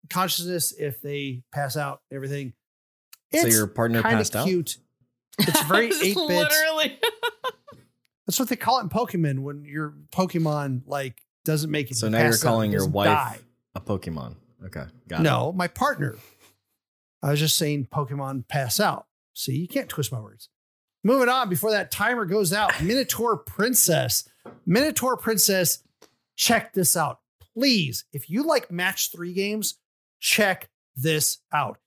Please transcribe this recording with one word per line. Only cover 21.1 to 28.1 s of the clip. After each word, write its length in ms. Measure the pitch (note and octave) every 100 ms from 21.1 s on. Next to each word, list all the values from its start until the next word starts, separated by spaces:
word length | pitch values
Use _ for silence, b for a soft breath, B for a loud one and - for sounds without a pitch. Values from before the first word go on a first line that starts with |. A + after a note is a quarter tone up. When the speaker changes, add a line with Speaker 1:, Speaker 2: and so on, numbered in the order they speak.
| C4+ B3
Speaker 1:
on 180 | B3+ A#3
before 240 | F3+ G#3+
that 200 | G#3+ F3+
timer 340 | - G#3 A#3+ G3
goes 260 | G3+ F#3+
out. 300 | G3 G3+ -
Speaker 2:
<laughs> 20 |
Speaker 1:
Minotaur 540 | D#3+ B3 C4 - A#3 A3
Princess. 920 | - - A3 B3+ - D#3 A#2+ - - B B - -
Minotaur 500 | G3 D4+ - B3+ B3
Princess, 680 | - A3 - F#3+ E3+ - _ _ - _ _ -
check 380 | - A3+ -
this 240 | - F3 F3
out. 240 | D3 - _ _ _
Please, 500 | - C4+ A#3 D3+ A#2 -